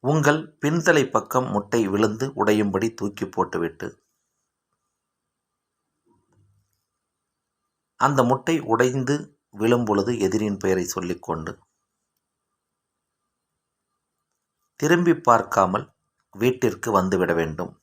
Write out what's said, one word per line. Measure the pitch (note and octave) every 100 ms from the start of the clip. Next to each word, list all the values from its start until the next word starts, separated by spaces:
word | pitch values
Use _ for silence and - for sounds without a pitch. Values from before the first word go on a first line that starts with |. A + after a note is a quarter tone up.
உங்கள் | B2+ D#3 C#3+ D#3 D#3 _
பின்தலை | C#3+ E3 D#3+ D#3 B2+
பக்கம் | A2 - C3 B2+
முட்டை | G2+ G#2 A#2 G2+
விழுந்து | G2 G#2+ G#2+ C3+ C#3
உடையும்படி | G#2+ G#2+ G#2 F#2+ A2+
தூக்கி | - G2+ G2+ F#2+
போட்டுவிட்டு | - F2+ E2+ E2 - F#2 - _ _ _ _ _ _ _ _ _ _ _ _ _ _ _ _ _ _ _ _ _ _ _ _ _ _ _ _ _ _ _ _ _ _ _ _ _ _ _ _
அந்த | C3 C3+
முட்டை | A#2+ C3 - E3 -
உடைந்து | A#2 B2+ C3+ B2+ D3 D3+ _ _ G2+
விழும் | A2 A#2+ A2+
பொழுது | G2+ G2 A#2+
எதிரியின் | F#2+ G#2 G#2+ F#2+
பெயரை | F#2+ F#2+
சொல்லிக்கொண்டு | F2+ - F2+ F2+ - D#2+ D#2 - _ _ _ _ _ _ _ _ _ _ _ _ _ _ _ _ _ _ _ _ _ _ _ _ _ _ _ _ _ _ _ _
திரும்பி | D3 E3+ F3 E3
பார்க்காமல் | - A#2 - - F#2 G2 D3 _ _ _ _ F#2+
வீட்டிற்கு | A#2+ B2+ A#2+ - -
வந்துவிட | G2 F#2 F#2+ F2
வேண்டும். | E2+ D#2+ D#2 F2+ -